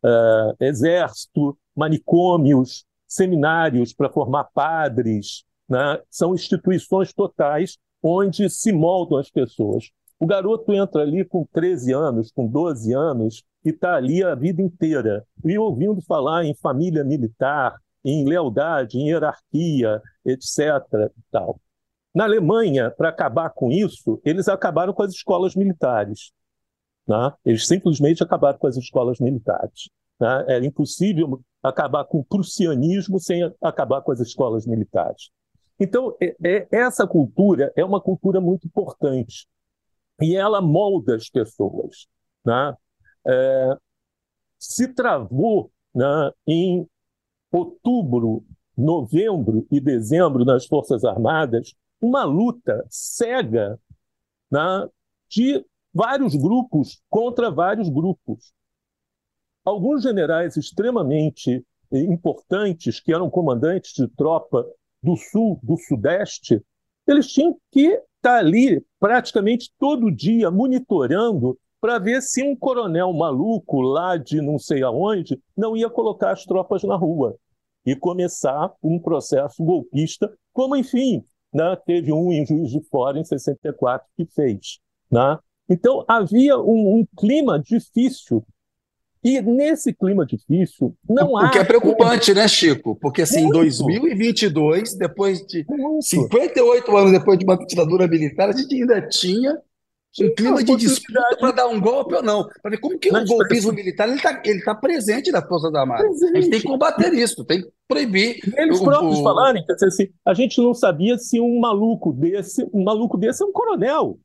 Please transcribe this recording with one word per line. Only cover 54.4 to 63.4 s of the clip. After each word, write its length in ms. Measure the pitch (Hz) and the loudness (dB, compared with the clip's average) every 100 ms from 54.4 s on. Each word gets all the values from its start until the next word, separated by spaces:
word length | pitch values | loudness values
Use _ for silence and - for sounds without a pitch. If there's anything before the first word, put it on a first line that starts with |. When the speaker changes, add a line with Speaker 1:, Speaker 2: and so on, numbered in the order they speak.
| _ | _
Speaker 1:
né, 380 | 139 165 190 - _ _ _ _ | -2 0 -4 -6 _ _ _ _
de 360 | - 254 277 - _ _ | -2 0 0 -6 _ _
vários 420 | 165 220 277 262 | -4 -2 0 -2
grupos 640 | 143 147 240 247 165 131 - _ | 0 0 0 0 -2 -2 -8 _
contra 420 | 208 240 233 233 | -4 -2 -2 -4
vários 380 | 143 175 214 190 | 0 -2 -2 -2
grupos. 640 | 135 170 180 - 110 _ _ _ _ _ _ _ _ _ _ _ _ | -2 -4 -6 -8 -12 _ _ _ _ _ _ _ _ _ _ _ _
Alguns 380 | - 202 190 294 | -4 -2 -2 -2
generais 540 | 262 202 151 165 170 143 | -2 -2 0 0 -2 -6
extremamente, 1080 | 143 - 220 240 151 151 156 - - 127 - _ _ | -8 -4 -2 -2 0 0 -2 -4 -6 -6 -8 _ _
eh, 60 | 131 | -4
importantes, 1000 | 165 170 170 139 _ 190 208 165 - - | -2 -2 -2 -4 _ -4 -2 -4 -6 -6
que 120 | - | -2
eram 180 | 165 180 | -2 0
comandantes 600 | - | -2